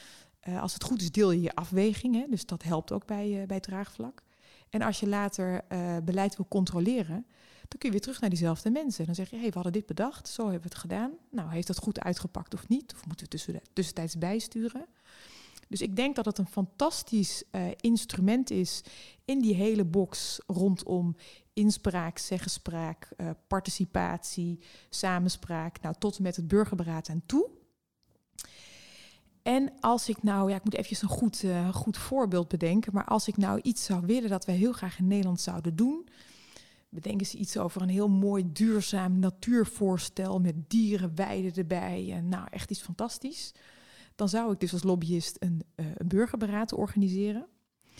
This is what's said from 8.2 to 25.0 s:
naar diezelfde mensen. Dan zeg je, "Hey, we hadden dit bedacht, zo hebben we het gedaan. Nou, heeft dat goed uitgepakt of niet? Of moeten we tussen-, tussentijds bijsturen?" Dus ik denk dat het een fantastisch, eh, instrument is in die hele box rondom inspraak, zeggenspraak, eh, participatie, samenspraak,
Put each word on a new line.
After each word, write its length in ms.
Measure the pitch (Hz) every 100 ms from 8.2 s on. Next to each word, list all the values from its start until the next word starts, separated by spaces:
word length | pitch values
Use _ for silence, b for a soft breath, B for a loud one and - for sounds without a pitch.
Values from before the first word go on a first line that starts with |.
naar 80 | 208
diezelfde 400 | 170 170 160 214
mensen. 340 | 277 294 190 165
Dan 100 | 170
zeg 140 | 185
je, 60 | 233
"Hey, 100 | 233
we 60 |
hadden 180 | 180 180
dit 120 | 202 208
bedacht, 420 | 170 240 - -
zo 160 | -
hebben 180 | 220 175
we 60 | 170
het 100 | -
gedaan. 340 | 170 190 254 339 _
Nou, 200 | 240 160
heeft 160 | 165 180
dat 100 | 180
goed 220 | 214 -
uitgepakt 540 | - 175 175 - -
of 140 | - -
niet? 260 | 262 -
Of 120 | - 160
moeten 200 | 160 -
we 60 |
tussen-, 300 | 160 - - -
tussentijds 440 | - 165 - 160 165
bijsturen?" 680 | 170 220 - 226 226 254 339 B B B B B B B B
Dus 140 | 196
ik 140 | 220 190
denk 200 | 277 262
dat 100 | 214
het 120 | 202
een 100 | 185
fantastisch, 960 | 196 185 - 302 - - 220 185 - -
eh, 100 | 190 175 -
instrument 760 | 233 233 - - 190 247 254
is 320 | 190 175 - B B B B -
in 140 | 277
die 120 | 220 185
hele 300 | 214 220 175
box 540 | 196 180 - - - -
rondom 680 | 180 196 180 - 180 175 160 B B B
inspraak, 640 | - 208 - 202 180 165 -
zeggenspraak, 920 | - 185 - - - 165 160 165 - -
eh, 120 | 165 160 -
participatie, 1120 | 190 185 - 180 185 175 175 - 185 170 170 B B B
samenspraak, 920 | -